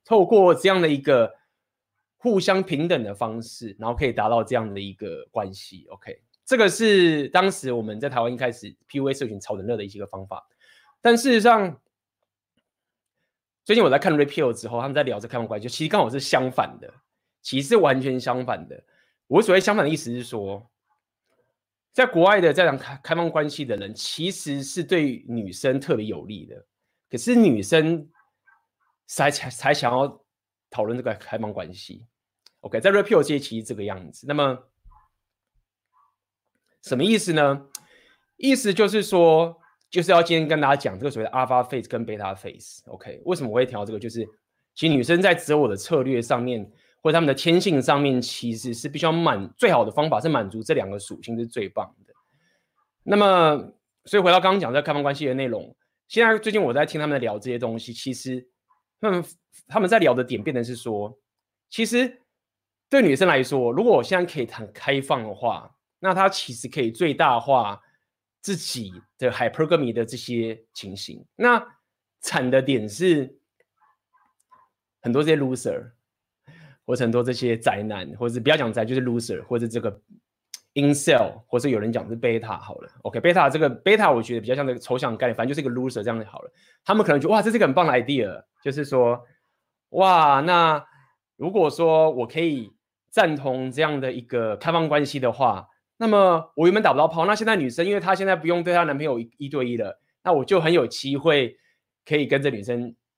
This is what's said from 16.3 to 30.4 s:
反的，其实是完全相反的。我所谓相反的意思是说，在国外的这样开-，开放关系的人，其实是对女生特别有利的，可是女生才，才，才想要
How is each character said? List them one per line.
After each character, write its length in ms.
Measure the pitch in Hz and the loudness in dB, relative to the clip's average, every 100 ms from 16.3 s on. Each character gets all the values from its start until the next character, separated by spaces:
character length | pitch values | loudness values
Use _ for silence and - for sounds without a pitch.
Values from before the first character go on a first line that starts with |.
| 139 127 | 0 0
反 240 | - 85 - | -2 -4 -6
的， 100 | - - _ _ _ _ | -20 -20 _ _ _ _
其 180 | - 131 | -6 -4
实 60 | 139 | 2
是 100 | 226 | 4
完 240 | 147 131 | 4 2
全 180 | 135 127 | 0 -4
相 240 | 123 123 | -4 -4
反 240 | 123 92 80 | -4 -8 -10
的。 160 | 64 _ _ _ _ - | -20 _ _ _ _ 0
我 120 | 160 | 2
所 100 | 220 | 4
谓 80 | 185 | 4
相 140 | 190 208 | 4 2
反 100 | 147 | 0
的 40 | |
意 40 | 156 | -2
思 160 | 120 | -6
是 120 | 123 | -10
说， 440 | 120 113 98 101 117 _ _ _ _ _ _ _ _ _ _ _ _ | -8 -8 -8 -10 -14 _ _ _ _ _ _ _ _ _ _ _ _
在 100 | - | 0
国 200 | 254 175 | 2 4
外 180 | 180 208 | 4 6
的 100 | 170 | 4
这 140 | 147 170 | 4 2
样 100 | 135 | 2
开-， 240 | - 135 | -8 -12
开 100 | - | -4
放 160 | 165 165 | -2 -2
关 180 | 160 147 | -2 -4
系 160 | 147 | -6
的 140 | 131 101 | -6 -6
人， 160 | 98 | -8
其 380 | 110 - - 175 | -10 -10 -8 -8
实 320 | 185 151 139 | -8 -8 -8
是 200 | 135 226 | -8 -8
对 400 | - 180 143 117 - | -2 0 0 -4 -8
女 240 | 117 98 | -8 -8
生 280 | - 135 135 | -4 -2 -2
特 160 | 147 123 | -2 -4
别 80 | 107 | -4
有 180 | 85 90 | -10 -12
利 220 | 101 - | -16 -18
的， 180 | - _ _ _ _ _ | -20 _ _ _ _ _
可 40 | 120 | -6
是 200 | 233 240 | 2 4
女 260 | 202 110 | 6 4
生 480 | - 160 160 170 147 _ _ _ _ _ _ _ _ _ - | 2 2 2 0 -6 _ _ _ _ _ _ _ _ _ -10
才， 240 | - 143 | 0 0
才， 220 | 143 131 | 0 -8
才 200 | - 135 | -4 0
想 220 | - 120 | 0 2
要 320 | 127 143 - _ _ | 0 -2 -4 _ _